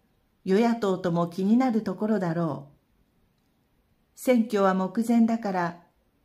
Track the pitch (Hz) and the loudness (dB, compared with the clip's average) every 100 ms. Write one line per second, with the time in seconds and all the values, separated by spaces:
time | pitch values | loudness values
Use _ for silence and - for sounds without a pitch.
0 | _ _ _ _ 185 190 233 233 202 180 | _ _ _ _ 0 2 2 0 -2 -2
1 | 180 170 175 175 190 240 262 220 220 - | -2 -2 -2 -2 2 2 2 0 -2 -4
2 | 214 214 180 165 165 139 - _ _ _ | -2 -2 -2 -2 -4 -6 -12 _ _ _
3 | _ _ _ _ _ _ _ _ _ _ | _ _ _ _ _ _ _ _ _ _
4 | _ - - 247 214 208 196 185 185 226 | _ -6 0 2 2 2 2 2 -2 -2
5 | 226 233 226 226 202 185 170 - _ _ | 0 2 2 0 -4 -4 -4 -6 _ _
6 | _ _ | _ _